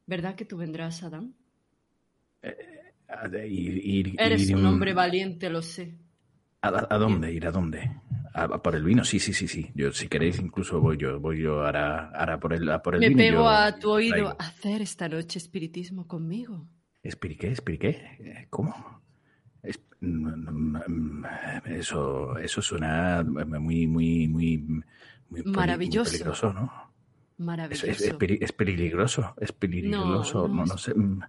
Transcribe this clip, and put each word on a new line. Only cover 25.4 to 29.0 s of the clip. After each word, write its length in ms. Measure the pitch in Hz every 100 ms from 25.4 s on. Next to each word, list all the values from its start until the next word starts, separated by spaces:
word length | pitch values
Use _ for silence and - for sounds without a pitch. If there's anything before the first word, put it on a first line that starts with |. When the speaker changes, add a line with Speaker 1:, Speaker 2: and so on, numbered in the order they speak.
Speaker 2:
peli-, 360 | 196 196 175 175
muy 160 | 175 208
Speaker 1:
Maravilloso. 0 |
Speaker 2:
peligroso, 540 | 240 - - - 110
¿no? 400 | 98 131 - - _ _ _ _ -
Es, 400 | 170 170 160 -
es, 0 |
es 300 | - - 104
Speaker 1:
Maravilloso. 40 | 151
Speaker 2:
peli-, 220 | 98 -
es 100 | -
peligroso, 840 | - 101 90 85 87